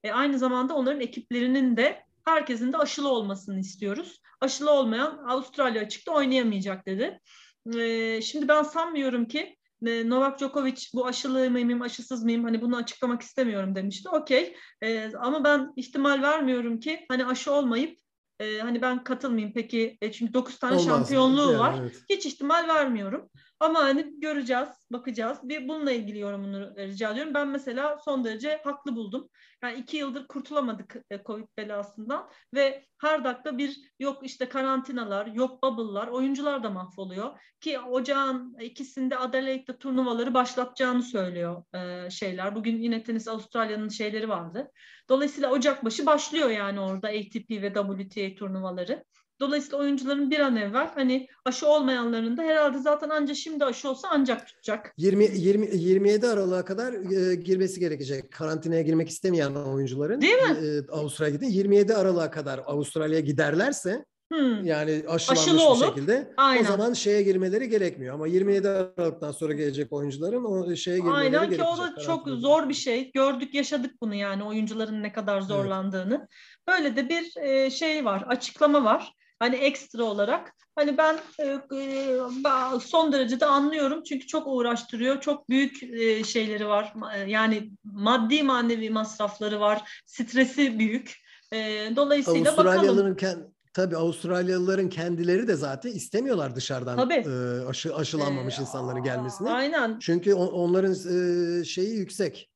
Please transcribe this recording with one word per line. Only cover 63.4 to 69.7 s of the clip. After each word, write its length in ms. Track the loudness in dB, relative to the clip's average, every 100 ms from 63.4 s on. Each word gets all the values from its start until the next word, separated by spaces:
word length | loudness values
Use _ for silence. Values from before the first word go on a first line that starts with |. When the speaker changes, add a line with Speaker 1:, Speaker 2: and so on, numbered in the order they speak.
| 2 4 2 0 -4 -4 -8 _ _
Speaker 1:
Hmm. 320 | 2 2 2
Speaker 2:
yani 400 | 0 0 0 -2 0
aşılanmış 200 | -2 4
Speaker 1:
Aşılı 300 | 4 6 8
Speaker 2:
bir 60 |
Speaker 1:
olup, 220 | 8 8 6
Speaker 2:
şekilde, 460 | 2 0 0 0 4
Speaker 1:
aynen. 260 | 6 6
Speaker 2:
o 40 | 4
zaman 260 | 4 2
şeye 300 | 2 2 4
girmeleri 460 | 4 2 2 0 2
gerekmiyor. 460 | 2 2 -2 -8
Ama 120 | -4 0
yirmi 280 | 2 4
yedi 140 | 4 4
Aralık'tan 640 | 0 -2 0 -2 -2 -8
sonra 200 | -4 -4
gelecek 400 | 0 -2